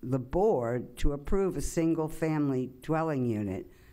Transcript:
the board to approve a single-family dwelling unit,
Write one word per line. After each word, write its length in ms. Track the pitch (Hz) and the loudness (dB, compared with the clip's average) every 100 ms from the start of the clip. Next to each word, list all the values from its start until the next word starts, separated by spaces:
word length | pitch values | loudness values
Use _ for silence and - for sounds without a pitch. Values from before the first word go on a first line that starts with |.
the 160 | 123 131 | -4 -4
board 760 | 123 170 214 151 117 123 - - | -2 2 2 2 0 -2 -4 0
to 160 | 147 | 0
approve 440 | 143 143 196 190 143 | 2 0 0 2 -2
a 40 | |
single-family 1080 | 139 - 165 160 156 - 160 156 143 131 127 - | -2 0 2 2 -2 -2 -2 0 0 0 -2 -6
dwelling 480 | - 160 160 139 120 | -2 0 0 0 0
unit, 400 | 107 101 95 - - - | 0 -2 -4 -8 -18 -20